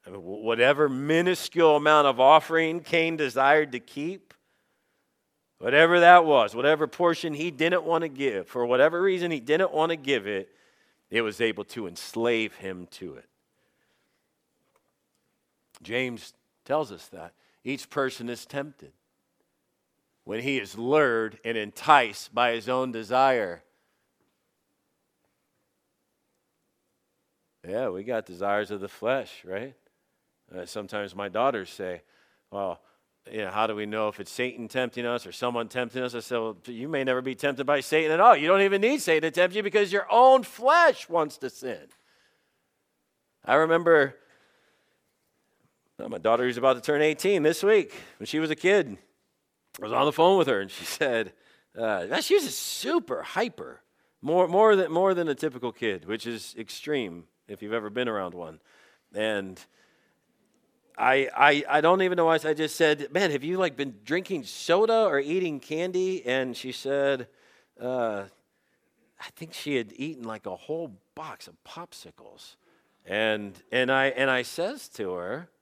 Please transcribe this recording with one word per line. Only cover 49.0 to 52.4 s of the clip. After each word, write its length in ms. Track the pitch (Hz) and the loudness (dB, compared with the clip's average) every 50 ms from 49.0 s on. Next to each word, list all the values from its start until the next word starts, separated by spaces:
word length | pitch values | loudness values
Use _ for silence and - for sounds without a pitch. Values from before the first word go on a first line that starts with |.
| _ _ _ _ _ _ _ _ _ _ _ _ _ _ - - | _ _ _ _ _ _ _ _ _ _ _ _ _ _ -14 -12
I 20 | 104 | -8
was 80 | 107 | -4
on 140 | 117 123 139 | 0 0 0
the 80 | 151 143 | 0 2
phone 240 | - 165 180 196 | 4 4 4 6
with 100 | 190 156 | 4 2
her, 140 | 139 120 98 | 2 0 -2
and 100 | 98 95 | -2 -8
she 140 | - - 170 | -12 -14 -12
said, 480 | - - - 156 135 120 113 107 95 - _ _ _ _ _ _ _ _ | -12 -4 -2 -2 0 0 -2 -2 -4 -10 _ _ _ _ _ _ _ _
uh, 440 | - 113 110 104 92 87 98 147 320 | -6 -4 -4 -2 -4 -4 -4 -4 -4
she 140 | - - 381 | 0 2 2
was 100 | 403 | 2